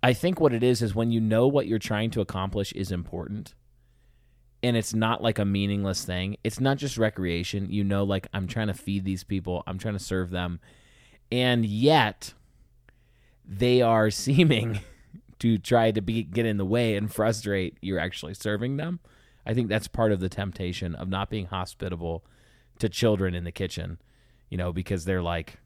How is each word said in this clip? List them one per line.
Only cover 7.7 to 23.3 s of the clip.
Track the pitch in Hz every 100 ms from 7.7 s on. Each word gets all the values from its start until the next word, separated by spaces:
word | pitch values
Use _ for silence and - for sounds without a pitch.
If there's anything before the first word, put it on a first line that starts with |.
You | 101
know, | 101 98
like, | 98 95 -
I'm | 101 92
trying | - 107
to |
feed | 92 - 98 95
these | 92
people. | - 98 87 90 -
I'm | 92
trying | 110
to | 101
serve | - 95 92
them. | 90 90 87 - _ _ _ _ _ _
And | 123 127 120
yet, | 113 104 131 156 110 - - - _ _ _ _ _ _ _ _ _ _ -
they | 95 123 123
are | 120 113 107
<laughs> |
seeming | 104 - 139 165 120 113 104 - - - - _ -
to | 117 110
try | - 117 113
to | 107
be, | 95 113
get | 76 95 113
in | 104
the | 92
way | 113 120 101
and | 104
frustrate | - 107 107 104 101 90 -
you're | 92 92
actually | 85 - 76
serving | 98 107 104 120 139
them. | 156 175 - _ _ _ -
I |
think | 113 113
that's | 107 -
part | - 113
of | 101
the | 92
temptation | - 98 - 90 90 90 80
of | 92
not | 92 101
being | 110 90
hospitable | 98 90 - 95 87 85 82 _ _ _ _ _ _
to | 107
children | - 117 104 95